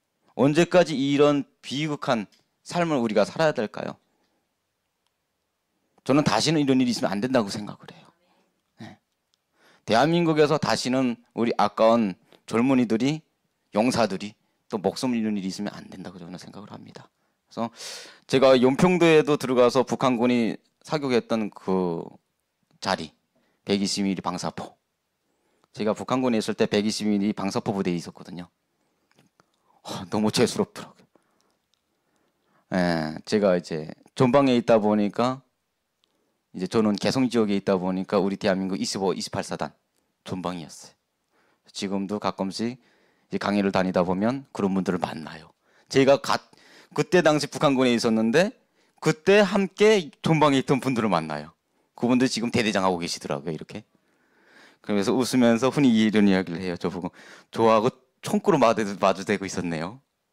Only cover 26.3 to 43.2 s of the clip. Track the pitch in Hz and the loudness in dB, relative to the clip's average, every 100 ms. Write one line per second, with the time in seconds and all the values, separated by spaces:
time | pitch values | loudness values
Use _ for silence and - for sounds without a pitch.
26.3 | 110 110 107 110 104 107 - 104 101 104 | 0 -2 -2 0 0 0 -2 -2 0 -2
27.3 | 98 95 117 - 98 90 87 92 - - | -4 -4 -4 -4 -4 -2 -4 -8 -18 -16
28.3 | 87 87 _ _ _ _ _ _ _ _ | -16 -16 _ _ _ _ _ _ _ _
29.3 | _ _ _ _ _ - - 92 104 107 | _ _ _ _ _ -14 -14 -6 -2 0
30.3 | - 110 107 98 - - _ _ _ _ | 2 0 0 -6 -8 -20 _ _ _ _
31.3 | _ _ _ _ _ _ _ _ _ _ | _ _ _ _ _ _ _ _ _ _
32.3 | _ _ _ - 95 87 82 78 80 - | _ _ _ -6 -2 0 -2 -4 -8 -4
33.3 | 107 98 90 - 80 80 - _ - 127 | 0 2 0 -4 -10 -10 -16 _ 0 2
34.3 | 139 139 120 107 113 104 107 101 - 123 | 4 4 2 4 2 4 2 0 -2 -4
35.3 | 131 _ _ _ _ _ _ _ _ _ | -4 _ _ _ _ _ _ _ _ _
36.3 | _ _ 90 90 117 107 98 104 131 127 | _ _ -10 -4 0 0 0 -2 0 0
37.3 | 113 104 98 101 95 92 95 92 101 98 | 0 0 -2 0 -2 -2 -6 -2 0 0
38.3 | 95 104 92 95 95 - 104 95 107 - | -2 -2 -2 -2 -6 -6 -4 -4 -4 -6
39.3 | 98 - 82 76 _ _ _ _ _ - | -8 -8 -8 -10 _ _ _ _ _ -12
40.3 | 92 90 90 76 - - _ _ _ _ | -8 -8 -10 -12 -20 -20 _ _ _ _
41.3 | _ _ _ _ - 98 98 95 104 98 | _ _ _ _ -10 -6 -6 -6 -4 -6
42.3 | - 95 - 113 127 _ _ _ _ | -6 -8 -6 -8 -8 _ _ _ _